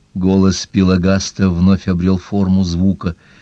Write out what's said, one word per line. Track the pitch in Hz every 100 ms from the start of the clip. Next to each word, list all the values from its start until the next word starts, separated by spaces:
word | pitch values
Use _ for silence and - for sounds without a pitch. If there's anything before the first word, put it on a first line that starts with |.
| _
Голос | 95 92 95 95 87 -
Пелагаста | 98 92 92 92 95 - - 95
вновь | 85 92 95 -
обрел | 87 92 95
форму | - 101 95 95
звука. | 90 85 98 90 90 - _ -